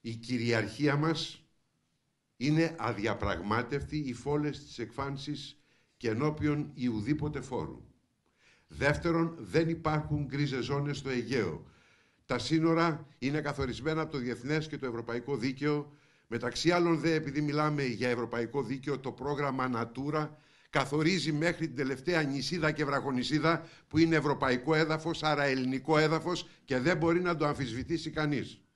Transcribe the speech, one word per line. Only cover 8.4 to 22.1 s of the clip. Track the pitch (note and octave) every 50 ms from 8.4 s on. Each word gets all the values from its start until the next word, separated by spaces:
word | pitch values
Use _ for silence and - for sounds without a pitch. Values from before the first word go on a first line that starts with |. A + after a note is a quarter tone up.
| _ _ _ _ _
Δεύτερον, | _ D2+ - C3 C#3+ D3+ - - E3+ D#3+ E3 E3 E3 E3 -
δεν | A2+ F#2 F2+ D#3+ E3+ D#3+
υπάρχουν | E3+ E3 - D#3 D#3 D3+ D3+ - D3 D3 C#3+
γκρίζες | B2 C3 C#3 C#3+ B2+ C3+ B2+ A2+
ζώνες | A#2 C#3+ C#3+ C#3+ D3 C#3
στο | C#3 - C3+
Αιγαίο. | C3 B2 A#2 G2+ C3+ B2 G2+ E2+ D2+ D2 - - - _ _ _ _ _ _ _ _ _ _
Τα | - B2 A#2+
σύνορα | G#2+ - D#3+ D#3+ D#3+ E3 E3 E3 E3+ E3+ D#3 D#3 - - - _
είναι | A#2+ C3+ C#3+ D3+
καθορισμένα | C#3+ D3 C#3+ C#3+ C#3 B2+ A2+ G#2+ B2+ D#3+ D#3+ D#3+
από | D#3 D#3
το | D#3 C3+
διεθνές | A#2+ B2 A#2 A2 B2 C#3 D3+ D#3+ D3+
και | D#3 D#3 C#3+
το | C3+
ευρωπαϊκό | B2+ A2+ A#2 A#2 A#2 A#2 A#2+ A#2+ - C#3+
δίκαιο. | A2+ A2 C#3 C3 C3+ D3 D3+ D3 D3 C#3+ - - - _ _ _ _ _
Μεταξύ | _ A2+ A#2 B2 B2 A#2+ - - D#3+
άλλων, | F3 F3+ E3+ E3+ E3 D3+
δε, | C3 E3 D#3+
επειδή | D#3 D#3 C#3 C#3 D3+
μιλάμε | D3+ D3 C#3+ D3+ D3+ D3+ D3+ C#3+ C#3
για | B2+ A#2 F#2+ B2+ B2
ευρωπαϊκό | A#2+ A#2+ A#2 A2 A#2+ A#2 A#2 A2 - C#3+
δίκαιο, | B2+ G#2+ C3+ C3+ B2+ D3 C#3+ C3
το | C3+ C3
πρόγραμμα | - - B2+ C#3+ D3 C#3+ D3 C#3 C3 C3 B2+ B2+ B2
Natura | A2+ A2+ A2+ A#2 B2+ C#3 D3 D3+ D#3 D3+ D3 - - _ _ _ _ _ _
καθορίζει | - C#3 C3+ C#3 C#3+ D#3 D#3 E3 F#3+ F3 - D#3
μέχρι | D3+ D3 D#3+ F3 E3 - D#3+
την | D#3 A#2+
τελευταία | B2+ C#3 C3 C3+ B2+ - F3